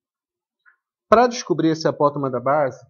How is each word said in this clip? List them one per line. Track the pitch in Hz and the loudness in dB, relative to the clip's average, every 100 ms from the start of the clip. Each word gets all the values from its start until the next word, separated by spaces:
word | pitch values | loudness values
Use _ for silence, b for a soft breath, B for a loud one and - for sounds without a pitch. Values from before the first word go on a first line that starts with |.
| _ _ _ _ _ _ b _ _ _ - | _ _ _ _ _ _ b _ _ _ 2
Pra | 220 247 | 4 4
descobrir | 233 - 160 160 | 0 -4 -2 0
esse | 160 160 | 0 -2
apótoma | 147 147 147 135 | 0 0 0 -4
da | 123 | -4
base | 131 151 135 110 | -2 0 0 -4